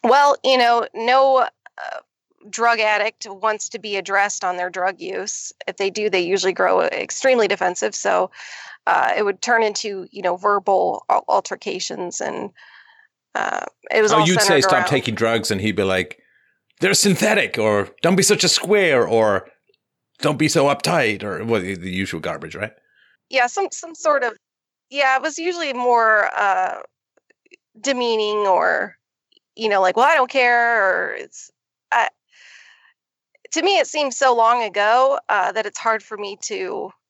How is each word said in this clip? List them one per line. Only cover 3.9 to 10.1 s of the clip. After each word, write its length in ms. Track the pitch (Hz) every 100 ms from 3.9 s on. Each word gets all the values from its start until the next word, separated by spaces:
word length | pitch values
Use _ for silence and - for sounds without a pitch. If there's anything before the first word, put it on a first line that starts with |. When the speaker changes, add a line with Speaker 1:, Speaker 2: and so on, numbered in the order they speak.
| 196
Speaker 1:
addressed 460 | 180 202 202 -
on 140 | 185 180
their 120 | 180
drug 300 | 180 185 175
use. 500 | 170 185 202 - - _ -
If 100 | 185
they 120 | 196
do, 200 | 208 208
they 120 | 185
usually 320 | 175 190 190
grow 280 | - 185 185
extremely 680 | 165 - - - 269 247 202
defensive. 480 | 202 185 180 220 -
So, 360 | 196 185 185 - - - - - -
uh, 260 | 190 240 -
it 80 |
would 180 | 208 190
turn 200 | - 226
into, 440 | 214 208 220 196 180